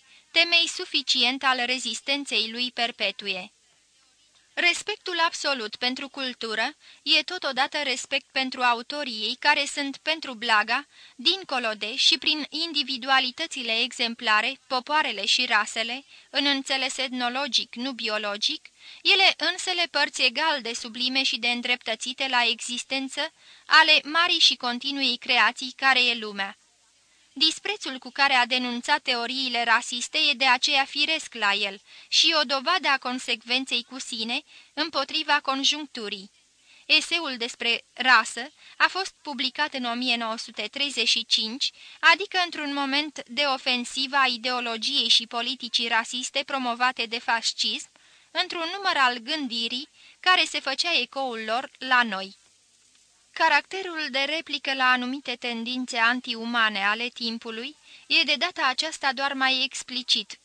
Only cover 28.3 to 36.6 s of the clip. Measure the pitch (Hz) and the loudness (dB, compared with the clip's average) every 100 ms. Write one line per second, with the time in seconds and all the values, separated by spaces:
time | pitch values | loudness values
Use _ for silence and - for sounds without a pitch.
28.3 | 262 240 254 247 240 269 294 - 240 233 | 4 4 0 -2 -4 0 0 0 -2 -2
29.3 | 262 254 240 233 226 - 240 - 311 302 | -4 -2 0 2 2 2 -6 -4 0 2
30.3 | 247 262 254 - 277 269 277 294 320 - | 4 4 4 4 2 0 0 0 -2 -4
31.3 | 233 202 202 202 202 _ - - - 311 | -2 0 2 -2 -6 _ -20 0 2 4
32.3 | 320 269 269 269 370 294 269 254 254 - | 4 2 0 2 2 2 0 0 -4 -4
33.3 | 226 233 254 269 240 233 262 - 233 226 | -6 -2 -2 -2 -4 -4 -10 -10 -6 -4
34.3 | 262 - - - - 320 294 277 302 302 | -6 -8 -20 -10 -6 -4 -2 -2 -2 2
35.3 | 294 277 269 269 294 302 - 208 202 196 | 2 2 0 0 0 -4 -8 -8 -8 -12
36.3 | _ _ _ | _ _ _